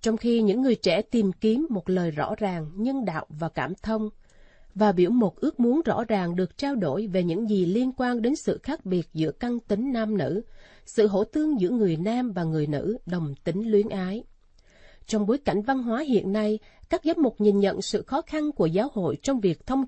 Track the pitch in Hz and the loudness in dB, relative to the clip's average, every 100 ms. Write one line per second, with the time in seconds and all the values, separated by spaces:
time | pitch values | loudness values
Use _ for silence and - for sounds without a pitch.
0 | 226 220 233 233 214 208 262 220 - 170 | -2 0 2 2 4 2 2 2 2 0
1 | 214 240 202 180 214 233 320 208 170 185 | 0 0 0 2 0 2 0 -4 -2 0
2 | 170 151 147 214 202 180 156 185 233 269 | 0 -2 -4 -2 -4 -4 -8 -4 -2 -2
3 | 208 160 - 151 160 - 135 185 - 220 | -2 -4 -8 -8 -6 -4 -6 -6 -4 -4
4 | 214 - - - - _ - - 214 180 | -4 -8 -20 -20 -20 _ -18 2 2 6
5 | 180 247 208 - 285 - 240 277 330 - | 4 4 2 2 -4 2 2 2 2 -2
6 | 233 214 175 175 185 - 277 277 170 139 | 0 0 0 -2 -4 -2 -4 -2 -2 -2
7 | 220 180 175 165 226 202 175 202 254 254 | -2 0 0 0 0 0 2 2 0 -2
8 | 247 240 226 311 - 170 - 311 190 180 | -2 0 0 0 -2 -4 -4 -8 -2 -2
9 | 160 156 156 - 240 240 - 202 262 240 | -2 -4 -4 -2 -6 -6 -2 -2 -2 -2
10 | 220 208 131 175 240 - - - - - | -2 -2 -2 -4 -6 -18 -20 -20 -8 2
11 | 214 190 220 311 311 277 180 240 202 160 | 4 4 0 0 0 0 0 2 2 2
12 | 190 240 254 185 165 160 151 147 - 240 | 0 -2 -2 -2 -2 0 0 -2 -2 -6
13 | - 175 156 135 - 170 226 214 214 196 | -6 -4 -4 -6 -6 -4 2 2 2 -2
14 | 185 208 - - _ _ _ _ - - | -6 -8 -10 -20 _ _ _ _ -20 -20
15 | - 220 208 262 - 180 208 269 240 226 | -4 -2 0 0 0 -2 0 -2 0 -4
16 | 302 226 185 208 214 214 - _ - 339 | 2 0 2 -2 0 -2 -6 _ -4 -2
17 | 311 339 269 - 208 202 196 - - 214 | 0 2 2 4 4 4 2 0 -4 -6
18 | - 269 320 311 302 294 170 170 262 220 | -2 -4 -4 -4 -4 0 0 2 -2 -2
19 | 170 - - 269 196 156 - 262 | -4 -2 -2 0 0 -2 -2 -2